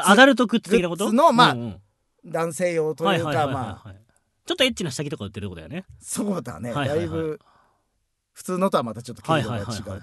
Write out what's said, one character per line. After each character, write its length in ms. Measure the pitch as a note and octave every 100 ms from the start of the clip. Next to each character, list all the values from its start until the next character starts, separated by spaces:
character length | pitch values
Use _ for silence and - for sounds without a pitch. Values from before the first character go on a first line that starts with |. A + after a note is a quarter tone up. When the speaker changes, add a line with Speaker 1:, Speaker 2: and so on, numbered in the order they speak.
Speaker 1:
ズ、 40 | F3+
Speaker 2:
ア 60 |
ダ 100 | G3+
ル 120 | C4+ B3+
ト 100 | A3+
グ 120 | A#3
ッ 20 |
ズ 100 | -
的 100 | G#3+
な 60 | F3
こ 80 | E3+
と？ 100 | G#3+
Speaker 1:
グ 20 |
ッ 20 |
ズ 60 | A3+
の、 160 | D#4+
ま 180 | A#3+ F#3
あ、 20 |
Speaker 2:
う 40 | B2+
ん 40 |
う 40 | A#2
ん。 140 | F#2+ _ _ _ _
Speaker 1:
男 300 | E3+ D#3+ E3+
性 180 | D#3+ F3+
用 200 | E3 D#3
と 180 | D3+ G3
い 60 | F3
う 40 |
か、 40 | E3
Speaker 2:
は 60 |
い 20 | D#3+
は 60 |
い 0 |
は 0 |
い 40 | D3
は 60 |
い 20 |
は 60 | C3+
い。 40 | A2+
Speaker 1:
ま 160 | F2+
あ。 100 | G#2 F#2+ _ _ _ _ -
Speaker 2:
ち 60 |
ょ 20 |
っ 20 | F#4
と 80 |
エ 40 | C4
ッ 60 |
チ 100 | A#3
な 60 | D#3+
下 140 | -
着 60 | C#3+
と 80 | D3
か 60 |
売 40 | G2+
っ 20 |
て 80 | G2
る 60 | F#2+
と 40 |
こ 60 | F2
だ 60 |
よ 60 | D#2+
ね。 160 | E3 - -
Speaker 1:
そ 380 | - - G#3 F3+
う 40 |
だ 180 | - D#2+
ね。 120 | A#2
Speaker 2:
は 140 | C3 C#3
い 20 |
は 60 | D3+
い 20 |
は 40 |
い。 20 | E3+
Speaker 1:
だ 0 |
い 20 |
ぶ、 320 | D#3+ D#3+ D3+ _ _ _ _ _ _ _ _ _
普 100 | -
通 140 | - F3+
の 120 | F#3+
と 60 | F3
は 60 |
ま 100 | A#2+
た 80 | A2
ち 80 | B2+
ょ 40 |
っ 20 | A#2
と 60 |
毛 180 | - D#3+
色 100 | G#2+
が 80 | A2
違 40 |
う 20 |
と 80 | G2+
こ 0 |
ろ、 0 |
Speaker 2:
は 0 |
い 0 |
は 0 |
い 100 | G#2+
は 80 | F#2+
い 60 |
は 20 | F#2+